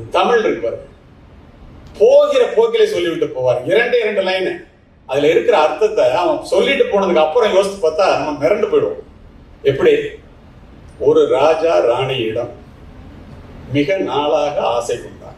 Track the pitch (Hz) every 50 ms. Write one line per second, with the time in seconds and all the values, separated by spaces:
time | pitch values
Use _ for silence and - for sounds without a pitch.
0 | 113 - - 180 - - 240 226 208 160 - - - - - - - - - -
1 | - - - - - - - - - - - - - - - - - - - -
2 | 196 240 277 285 294 294 277 262 240 - - 202 226 233 226 226 214 202 - 175
3 | 175 165 160 156 151 - - 127 127 127 120 - - 147 185 220 247 247 247 240
4 | 220 214 208 202 190 185 185 190 185 - - - - - _ _ _ _ _ _
5 | - - 135 139 143 151 170 - - 156 156 151 156 151 - - 214 214 - -
6 | - - - - 175 170 151 - - - 170 185 226 247 277 247 240 - 196 202
7 | 185 180 170 160 151 151 - - 226 202 165 190 202 196 - - - 156 156 -
8 | 190 170 135 127 139 151 147 139 139 160 202 226 214 - 156 143 120 - - -
9 | - - - - - - - - - - - - - 139 131 - - 156 143 143
10 | - - - - - - - - - - - - - - - - - - - -
11 | 113 139 156 160 147 143 147 131 139 156 160 160 160 165 170 - - 117 120 120
12 | 135 131 135 127 113 110 110 117 - - - - - - - - - - - -
13 | - - - - - - - - - - - - - - 123 143 147 190 190 190
14 | 156 - - 208 - 147 156 151 147 147 - - - - - - - - - -
15 | - - - - - - -